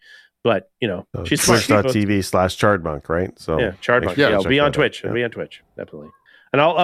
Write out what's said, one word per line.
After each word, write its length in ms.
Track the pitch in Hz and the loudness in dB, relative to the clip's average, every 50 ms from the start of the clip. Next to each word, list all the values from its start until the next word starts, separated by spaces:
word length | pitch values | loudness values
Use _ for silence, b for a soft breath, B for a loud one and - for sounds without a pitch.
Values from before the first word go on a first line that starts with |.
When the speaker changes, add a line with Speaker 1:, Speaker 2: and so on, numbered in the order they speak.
| B B B B B B B _ - | B B B B B B B _ 0
Speaker 1:
But, 280 | 117 113 - - _ _ _ | 0 0 0 -2 _ _ _
you 80 | - 110 | -4 -4
know, 180 | 92 90 - _ - | -4 -6 -8 _ -10
Speaker 2:
So 100 | - 87 | -10 -4
Speaker 1:
she's 180 | 87 - - - | -4 -2 0 2
smart. 160 | - 120 113 104 | 2 2 2 4
Speaker 2:
twitch 40 | - | 4
dot 240 | 110 104 101 131 127 | 2 2 2 2 0
T 120 | 107 101 | 0 0
V 160 | 98 104 98 92 | 2 0 0 0
slash 340 | - - 95 92 92 - | 0 0 2 2 0 0
Chardmonk, 520 | - - 107 104 92 82 82 76 71 - - | 0 2 2 2 2 -2 -6 -8 -8 -6 -4
right? 280 | 80 85 92 - - - | -4 -2 -2 -4 -8 -10
So 200 | - - 80 - | -6 -4 -2 -2
Speaker 1:
Yeah, 140 | 123 104 90 - - | -2 -4 -6 -6 -2
Chardmonk. 180 | - 120 123 - | 0 2 2 2
Speaker 2:
make 80 | - 90 | 0 0
sure 80 | 135 143 | 0 2
Speaker 3:
Yeah, 40 | 127 | 2
Speaker 1:
Yeah, 0 | |
it'll 80 | 104 101 | 2 0
Speaker 2:
you 40 | 92 | 0
check 40 | 87 | 0
Speaker 1:
be 80 | 131 143 | 0 2
on 40 | 147 | 2
Speaker 2:
that 40 | 143 | 0
out. 60 | - | 0
Speaker 1:
Twitch. 240 | 147 143 110 - - | 0 0 -2 -2 -6
It'll 80 | - 98 | -8 -6
Speaker 2:
Yeah. 100 | 104 117 | -4 -4
Speaker 1:
be 40 | 120 | -4
on 60 | 120 | -4
Twitch, 320 | - 107 80 - - - _ _ _ | -6 -10 -12 -12 -14 -20 _ _ _
definitely. 320 | - - - - 78 73 - - _ b b b b b b - | -14 -14 -14 -14 -18 -20 -20 -20 _ b b b b b b 0
And 80 | 135 147 | 2 2
I'll 120 | 165 170 160 | 2 2 2